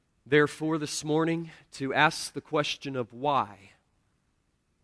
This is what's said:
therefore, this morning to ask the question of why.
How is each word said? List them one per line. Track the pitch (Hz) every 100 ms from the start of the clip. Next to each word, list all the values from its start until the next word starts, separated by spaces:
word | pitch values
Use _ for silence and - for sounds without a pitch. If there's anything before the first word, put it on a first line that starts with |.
| _ _ 117
therefore, | 147 147 - 156 160
this | 147 -
morning | 151 156 165 165 165 - _
to | - 135
ask | 127 151 - -
the | 143
question | - 147 147 - 139 131
of | 113
why. | 117 143 135 101 98 101 _ _ _ _ _ _ _ _ _ _ _